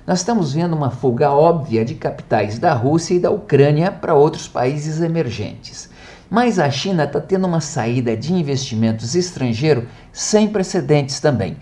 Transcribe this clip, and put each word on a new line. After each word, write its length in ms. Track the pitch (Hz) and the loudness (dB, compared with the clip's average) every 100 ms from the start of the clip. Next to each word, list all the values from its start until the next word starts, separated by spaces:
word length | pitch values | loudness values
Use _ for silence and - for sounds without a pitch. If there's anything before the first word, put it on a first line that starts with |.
| - | -4
nós 120 | 175 | -2
estamos 340 | - 233 151 | 0 0 0
vendo 220 | 147 175 160 | -2 -2 -2
uma 160 | 135 | -2
fuga 400 | - 135 117 147 | -2 -2 2 2
óbvia 520 | 143 165 170 117 110 | 4 4 4 0 -2
de 120 | 113 160 | -2 -4
capitais 640 | 151 - - 113 104 107 | -8 -8 -2 -2 0 -2
da 160 | 175 | 0
Rússia 420 | 131 127 165 - 180 | 2 2 0 0 0
e 40 | |
da 120 | 175 | 2
Ucrânia 600 | 214 - 139 143 147 185 | 0 2 4 4 4 0
para 220 | 196 - | -2 2
outros 340 | 151 151 156 - | 4 4 2 -6
países 540 | - 127 147 151 156 | -2 -2 -2 -4 -4
emergentes. 880 | 165 165 131 101 98 - - - - - - - - | -2 -2 -2 -4 -8 -12 -18 -18 -20 -20 -20 -20 -2
Mas 280 | 220 247 185 | 0 2 2
a 100 | 143 | 0
China 380 | - 196 180 143 | 0 -2 0 0
tá 120 | - | -2
tendo 280 | - 190 185 | -2 0 0
uma 120 | 165 | -2
saída 560 | - 135 113 120 120 110 | -2 -4 -2 0 -2 -2
de 180 | 143 | -2
investimentos 840 | 185 143 135 - 110 113 110 117 170 | -2 -2 -4 -4 0 0 0 -2 -2
estrangeiros 680 | 180 - 127 113 156 123 - - - | -2 -2 -4 0 2 2 -2 -12 -18
sem 340 | - - 214 214 | -10 0 2 2
precedentes 720 | 214 185 185 143 147 135 - | 0 -2 -2 2 2 2 -2
também, 380 | 151 117 90 - | 0 0 -2 -6